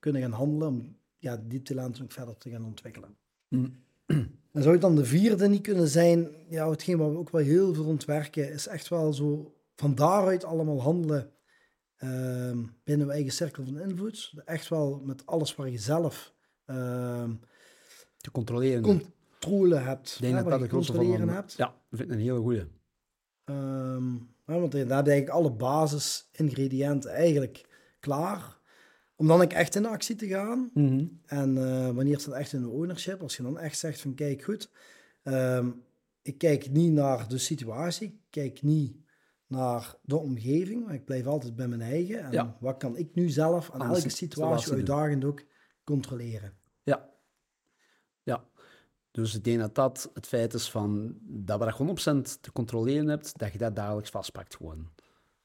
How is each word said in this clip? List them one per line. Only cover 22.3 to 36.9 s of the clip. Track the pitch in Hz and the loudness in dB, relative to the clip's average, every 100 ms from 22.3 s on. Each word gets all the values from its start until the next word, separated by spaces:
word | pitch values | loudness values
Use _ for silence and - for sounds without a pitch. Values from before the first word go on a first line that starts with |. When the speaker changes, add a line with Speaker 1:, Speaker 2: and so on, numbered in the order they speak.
| 123 | 0
Speaker 2:
goeie. | 113 117 80 - _ _ _ _ _ _ | 0 0 -2 -12 _ _ _ _ _ _
Speaker 1:
Ehm, | - 139 135 135 131 127 127 123 117 _ - | -10 -8 -6 -6 -6 -4 -4 -6 -10 _ -6
ja, | 165 | -2
want | 170 | 0
dan | 139 | 0
heb | 123 | 0
je | 135 143 | 2 6
eigenlijk | 143 139 | 6 4
alle | 147 160 | 2 2
basisingrediënten | 113 123 147 156 147 - - - - 156 123 135 131 139 143 - | 2 0 2 2 0 -4 -6 -8 -2 0 2 0 0 0 0 -2
eigenlijk | 90 170 147 131 - - _ _ _ | 2 4 4 0 -4 -20 _ _ _
klaar | - 143 175 208 156 - _ _ _ _ _ - | -4 -2 -2 -4 -10 -18 _ _ _ _ _ 2
om | 156 | 6
dan | 165 | 8
ook | 175 | 8
echt | 160 165 202 | 4 2 2
in | 214 | -2
actie | 214 - 214 | -2 -6 -6
te | 214 | -4
gaan. | 190 208 247 247 | -4 -2 -2 -2
Speaker 2:
Mhm. | 151 143 131 165 - - | 2 4 4 -2 -8 -8
Speaker 1:
En, | 143 135 131 | -2 0 0
eh, | 131 131 127 | 0 0 0
wanneer | 123 135 143 | 0 0 0
is | |
dat | 143 131 | -4 -8
echt | - | -6
in | 139 | -6
de | 123 | -6
ownership? | 123 170 175 - 190 | -4 -6 -6 -8 -8
Als | 156 - | -8 -8
je | |
dan | 123 160 | -8 -8
echt | 160 - | -8 -6
zegt | 160 - | -8 -6
van, | 143 | -8
kijk, | 127 147 139 | -4 -4 -4
goed, | - 214 - _ - - _ _ | -6 -8 -8 _ -20 -20 _ _
ehm, | - 135 127 127 123 120 - _ _ _ | -4 0 0 0 -2 -4 -14 _ _ _
ik | - 139 | -14 0
kijk | 165 143 127 | 2 2 2
niet | 143 170 | 4 6